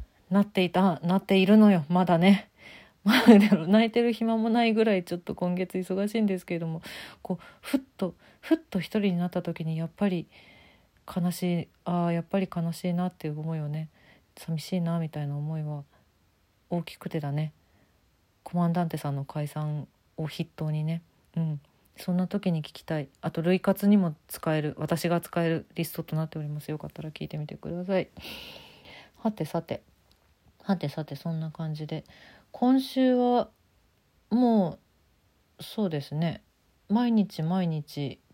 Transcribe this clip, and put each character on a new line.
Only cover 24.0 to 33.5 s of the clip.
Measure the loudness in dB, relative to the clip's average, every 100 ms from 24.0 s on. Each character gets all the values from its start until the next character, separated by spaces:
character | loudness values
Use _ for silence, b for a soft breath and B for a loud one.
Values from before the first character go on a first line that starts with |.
| 4 -4 _
使 | -8 -2 -2
え |
る、 | -2 -4
私 | -4 -2 0
が | -2
使 | -2 -2
え | 0
る | -2 -4 -8
リ | -6
ス |
ト | -8
と | -6 -4
な | -4
っ |
て | -6
お |
り | -8
ま | -8
す。 | -8
よ | -8
か | -10
っ |
た | -12
ら | -12
聞 | -12 -10
い |
て | -8
み | -10
て | -10
く | -10
だ | -8 -2
さ | -2
い。 | -2 -10 B B B B B B B B B _
は | -4
て | -4 -4
さ | -6
て。 | -6 -10 _ _ _ _ _ _ _ _
は | -4 -2
て | -4
さ | -6 -8
て、 | -10
そ | -6
ん | -6
な | -6
感 | -8 -8 -8
じ | -8
で。 | -10 B B B B B
今 | -2 2 2
週 | 2 2 2 4
は、 | 4 2 0